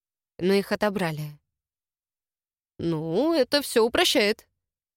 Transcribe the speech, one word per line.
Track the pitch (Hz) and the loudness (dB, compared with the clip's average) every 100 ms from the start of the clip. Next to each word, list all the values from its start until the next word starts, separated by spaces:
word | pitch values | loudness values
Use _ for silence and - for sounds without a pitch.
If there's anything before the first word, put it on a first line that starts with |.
| _ _ _ - | _ _ _ -4
Но | 180 | 0
их | 196 190 | 0 0
отобрали". | 208 208 196 170 151 151 147 _ _ _ _ _ _ _ _ _ _ _ _ _ - | -2 -2 0 -4 -4 -10 -14 _ _ _ _ _ _ _ _ _ _ _ _ _ -8
"Ну, | 165 160 165 175 311 | -4 -4 -2 0 0
это | 330 247 285 | 0 0 -2
все | - 240 226 | 0 2 2
упрощает", — | 311 359 285 208 220 _ _ _ _ _ | 2 2 2 0 -2 _ _ _ _ _